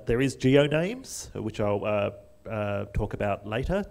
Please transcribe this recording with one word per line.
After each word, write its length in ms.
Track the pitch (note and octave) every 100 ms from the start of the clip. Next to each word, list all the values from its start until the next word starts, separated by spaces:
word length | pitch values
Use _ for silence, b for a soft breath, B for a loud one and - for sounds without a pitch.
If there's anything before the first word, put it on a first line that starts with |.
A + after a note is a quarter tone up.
| -
there 120 | A#2+
is 160 | C3+ -
GeoNames, 960 | C3 C#3 D3 D3+ F3+ B3+ - - - G2
which 240 | G#2+ G#2
I'll, 260 | G#2 G2+ G#2+
uh, 240 | G#2 G#2 - - - -
uh, 360 | A2 G#2 G2+ G2+
talk 280 | - G#2
about 320 | - G#2 G2 G#2+
later. 400 | A2+ C3+ F#3+ G3